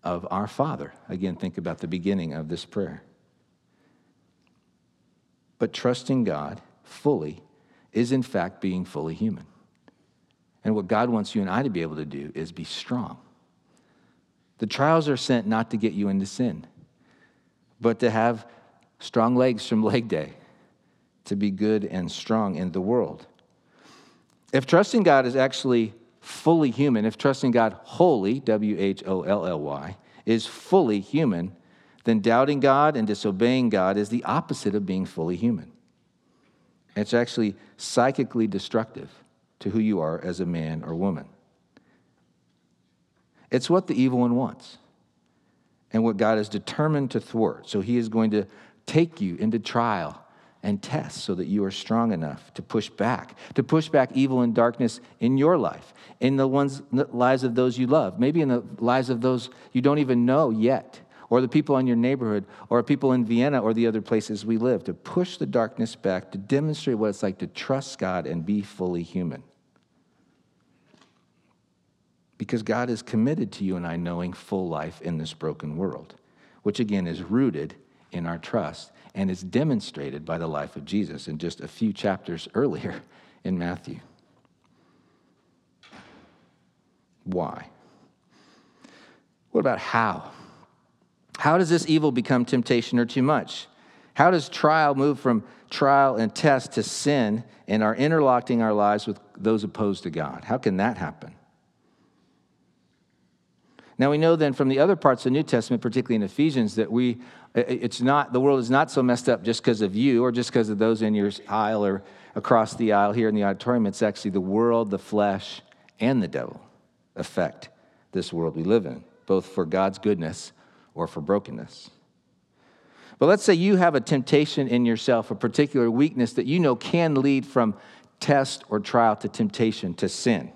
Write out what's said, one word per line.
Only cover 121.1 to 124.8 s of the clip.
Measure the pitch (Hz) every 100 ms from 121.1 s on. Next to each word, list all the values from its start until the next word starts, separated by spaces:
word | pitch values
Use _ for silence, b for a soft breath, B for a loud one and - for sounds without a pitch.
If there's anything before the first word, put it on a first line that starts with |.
| -
brokenness. | 76 101 - 57 58 - - _ _ _ _ _ _ b b b b b b b
But | 143
let's | 202
say | -
you | 175 185 196
have | 175 147
a |
temptation | 113 143 120 147 147 - 135
in | 120